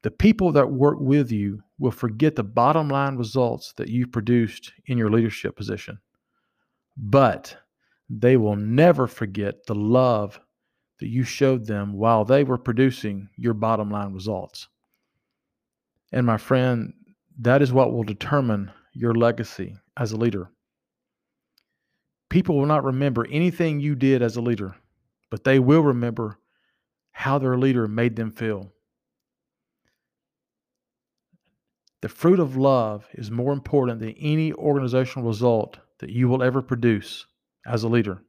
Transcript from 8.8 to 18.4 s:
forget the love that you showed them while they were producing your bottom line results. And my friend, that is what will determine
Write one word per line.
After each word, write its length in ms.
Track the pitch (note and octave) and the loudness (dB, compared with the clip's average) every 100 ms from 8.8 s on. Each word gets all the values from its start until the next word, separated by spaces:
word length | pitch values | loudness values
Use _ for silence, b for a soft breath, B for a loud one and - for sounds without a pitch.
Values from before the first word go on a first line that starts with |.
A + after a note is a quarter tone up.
| E3+ D3 B2 | 6 4 0
forget 580 | - A2 G#2 G2+ - - | -2 -6 -4 -6 -8 -6
the 80 | |
love 680 | G#2 G#2 B2+ B2+ A2 G#2 - _ _ _ _ _ _ | -4 2 4 4 2 -2 -12 _ _ _ _ _ _
that 80 | A2+ | -6
you 160 | A#2+ | -4
showed 420 | B2 - C#3 C3 G#2+ | -4 0 0 0 -4
them 260 | G#2 G2+ | -6 -6
while 300 | G2 A2 A2+ | 0 2 4
they 200 | G#2+ C#3 | 4 2
were 140 | C3+ B2 | 2 -2
producing 680 | - A#2 C3 B2 G#2+ G2 G2+ - | -2 2 2 2 -8 -8 -12 -6
your 180 | A#2+ | -4
bottom 360 | G#2+ A2 A2 G#2 | -2 0 0 -2
line 220 | G#2 G2+ | -6 -6
results. 560 | F#2+ G2 F#2 F#2+ - - _ _ _ _ _ _ _ _ _ _ _ _ _ _ | -8 -6 -8 -8 -18 -20 _ _ _ _ _ _ _ _ _ _ _ _ _ _
And 120 | B2+ | 0
my 140 | A#2+ A2 | 0 0
friend, 560 | - C3 B2+ A#2+ - - _ _ _ - | 0 0 2 0 -6 -12 _ _ _ -4
that 200 | A#2 C#3 | 2 4
is 120 | C3+ | 4
what 200 | C3 B2 | 4 2
will 120 | A#2+ | 0
determine 680 | G#2+ G#2 - D3 | -4 -6 -2 -2